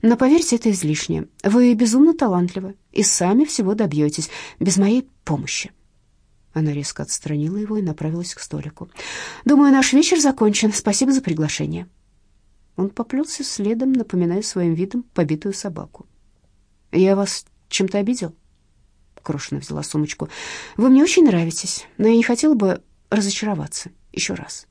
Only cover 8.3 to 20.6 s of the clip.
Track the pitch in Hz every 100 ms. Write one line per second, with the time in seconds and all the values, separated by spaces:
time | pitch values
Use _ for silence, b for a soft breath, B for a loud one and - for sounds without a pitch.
8.3 | - - 151 143 - 175 B B B B
9.3 | B - 285 285 269 262 262 330 349 294
10.3 | 269 214 208 214 202 - 202 262 269 262
11.3 | 156 151 - 151 160 175 _ _ _ _
12.3 | _ _ _ _ - 196 - 233 262 311
13.3 | - 285 - 202 233 262 262 226 180 170
14.3 | 180 214 - 175 165 190 247 240 - 156
15.3 | 151 202 196 202 160 - _ - _ _
16.3 | _ _ _ _ _ _ - 185 196 202
17.3 | - - _ _ - 190 202 202 247 170
18.3 | - _ _ _ _ _ _ _ _ -
19.3 | 143 - 143 135 151 147 151 151 - 151
20.3 | B B B